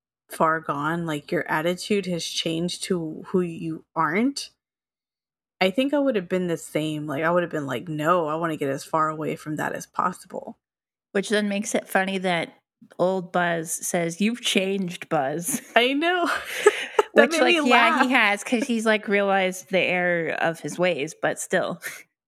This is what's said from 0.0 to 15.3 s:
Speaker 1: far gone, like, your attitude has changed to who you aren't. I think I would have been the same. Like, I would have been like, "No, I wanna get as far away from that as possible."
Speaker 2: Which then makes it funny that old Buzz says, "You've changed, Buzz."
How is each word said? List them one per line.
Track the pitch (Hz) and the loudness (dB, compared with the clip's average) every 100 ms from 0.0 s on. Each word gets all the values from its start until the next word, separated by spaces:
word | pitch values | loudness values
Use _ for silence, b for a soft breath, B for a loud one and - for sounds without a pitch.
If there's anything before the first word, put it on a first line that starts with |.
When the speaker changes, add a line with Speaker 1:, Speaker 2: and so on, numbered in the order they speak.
| _ _ _ | _ _ _
Speaker 1:
far | - 160 160 | 2 4 4
gone, | 156 143 151 170 165 | -2 -4 -2 -2 -2
like, | 151 - | -6 -2
your | 175 - | -4 0
attitude | 156 165 180 - 202 185 | 0 0 -4 -2 -2 0
has | 170 - | -4 -4
changed | - 170 165 175 - | -4 -4 -2 -4 -4
to | - 180 160 156 - | -4 -4 -4 -10 -2
who | 185 | -2
you | 175 165 165 160 - 160 | 0 -4 -8 -8 -8 -2
aren't. | 160 175 254 277 - _ _ _ _ _ _ _ _ _ _ _ | 0 2 0 -2 -12 _ _ _ _ _ _ _ _ _ _ _
I | 190 | 0
think | 190 269 | 2 0
I | 294 | 2
would | 277 214 | 2 0
have | 175 | -2
been | 185 180 | -2 0
the | 160 | -4
same. | - 156 156 151 151 | -4 -4 -2 -4 -6
Like, | 143 | -2
I | 160 | 0
would | 175 | 0
have | 170 | 0
been | 160 135 | -4 -4
like, | 123 175 | -6 -6
"No, | 151 151 180 151 | -2 2 2 0
I | 156 | -2
wanna | 165 151 | -4 -2
get | 143 | -2
as | 139 | -4
far | - 160 156 | -2 0 0
away | 156 151 156 | -2 -6 -6
from | 156 147 | -6 -4
that | - | -4
as | - - | -6 -8
possible." | - - 185 - - - - _ _ _ _ _ | -2 -2 -4 -12 -12 -12 -18 _ _ _ _ _
Speaker 2:
Which | 202 190 | -4 0
then | 214 208 | 0 0
makes | 202 208 | -2 -2
it | 226 - | -4 0
funny | - 190 190 | 0 0 -2
that | 185 170 143 - _ _ - - | 0 0 -2 -10 _ _ -20 0
old | 180 190 175 | 0 0 -2
Buzz | 180 175 170 165 | 0 0 -2 -4
says, | - - 180 170 170 | -6 -2 -2 -2 0
"You've | 202 240 | -2 0
changed, | - 202 190 196 180 - - | 0 0 2 -2 -4 -8 -4
Buzz." | 160 131 | -2 0